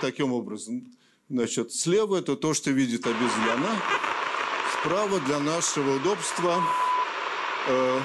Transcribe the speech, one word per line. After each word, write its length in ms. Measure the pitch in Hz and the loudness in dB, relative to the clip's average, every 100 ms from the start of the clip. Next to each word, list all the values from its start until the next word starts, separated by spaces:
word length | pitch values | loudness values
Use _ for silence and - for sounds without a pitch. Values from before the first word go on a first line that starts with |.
таким 320 | 135 127 139 | -2 0 0
образом. 600 | 123 101 104 107 123 - - _ _ _ | 0 -2 -8 -8 -8 -10 -20 _ _ _
Значит, 440 | 127 113 - 117 | 0 0 0 -2
слева 440 | - 165 190 214 190 | -2 2 4 4 2
это 200 | 170 139 | 0 0
то, 160 | 156 | 0
что 180 | 151 - | 0 2
видит 360 | 135 131 117 120 | 2 2 0 -2
обезьяна, 760 | 113 123 110 - 123 175 220 - 494 - - - - - - - - | 0 0 0 0 0 0 0 0 -2 -2 -4 -4 -2 -2 -2 -2 -2
справа 400 | - 180 214 190 | 0 0 2 0
для 180 | 135 147 | 0 0
нашего 580 | 143 165 160 - 139 135 | 0 0 0 0 2 2
удобства, 680 | 151 202 - - 175 175 180 - - - - - - - - - - | 2 0 -2 -2 2 2 2 2 2 0 0 -4 -4 -4 -4 -4 0
э, 320 | 131 131 131 | 2 2 2